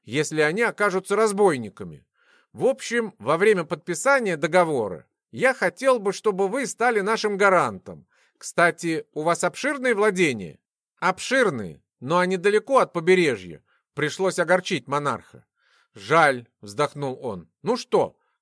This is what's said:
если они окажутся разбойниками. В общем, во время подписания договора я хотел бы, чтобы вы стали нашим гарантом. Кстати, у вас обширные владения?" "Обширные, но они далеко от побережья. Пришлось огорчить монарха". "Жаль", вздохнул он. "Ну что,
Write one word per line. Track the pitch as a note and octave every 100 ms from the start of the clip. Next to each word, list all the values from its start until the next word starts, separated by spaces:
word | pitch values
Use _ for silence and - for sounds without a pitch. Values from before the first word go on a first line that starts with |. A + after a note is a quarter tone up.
если | - C3 D3+ D#3
они | D3+ F#3+
окажутся | A3+ - G#3 F#3 F#3 G3+
разбойниками. | A3 G3 G3 C3+ G#2+ - F2+ D2 _ _ _ _ _
В | A2
общем, | G#3+ C4 - A#3 A3 -
во | G#2+ E3
время | G#3+ F#3+
подписания | D#3 E3 - E3 C4 C#4 G#3 D#3
договора | D#3 F3+ E3 C3+ G#2 D#2+ _ _ _
я | A2+ B3+
хотел | B3 F#3 - C4+ B3
бы, | G3
чтобы | F#3 G#3+ F#3+ G3
вы | C4 A3
стали | - A#3+ A3
нашим | G3 A3 G#3+ G3
гарантом. | G3+ F3+ B2+ F#2+ G2+ D#2+ _ _ _ _
Кстати, | - - E3+ E3 E3+ D#3 -
у | D3+
вас | D#3+ E3
обширные | F3+ - C#4 C#4+ B3+
владения?" | G3+ G#3+ F#3 E3 A2+ E2+ C2 _ _ _ -
"Обширные, | F3 F#3 - C4 A3 B2 F2+ C#2 _ _
но | B2 F3
они | F3+ F#3
далеко | G3+ G#3 G#3+ C4
от | F#3+
побережья. | E3+ E3 F#3 D#3 G#2+ F2+ C#2+ _ _ _
Пришлось | - D3 - F#3+ F3+
огорчить | E3 F#3 F3+ F3 -
монарха". | C#3+ C#3+ G#2+ - - _ _ _ _ _
"Жаль", | G#2+ G2 E3 D3 B2+ A#2 _
вздохнул | G2+ G#2 C#3+ D3 C#3 B2+
он. | B2 F#2+ D#2+ _
"Ну | G3 B3
что, | - F#3 F#2+ _ _ _